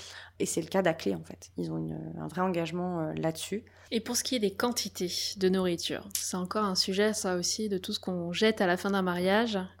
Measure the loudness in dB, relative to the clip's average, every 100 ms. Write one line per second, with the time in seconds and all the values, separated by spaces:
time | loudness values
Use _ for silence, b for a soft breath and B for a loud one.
0 | B B B -4 -2 -2 0 2 4 2
1 | 0 -2 -6 -14 -14 -6 -4 -4 -4 -6
2 | -8 -8 -8 0 0 2 -2 -2 -2 -2
3 | -2 -2 -2 -2 -4 -6 -8 b b -4
4 | -2 -2 0 0 0 0 -2 0 -4 -4
5 | -4 -2 -4 2 4 4 2 0 -2 -4
6 | -4 -4 -2 -2 -2 0 0 2 0 4
7 | 2 2 0 0 0 0 0 -2 -2 -4
8 | -2 -2 -2 4 4 6 4 4 2 2
9 | 2 2 4 4 4 0 -4 -8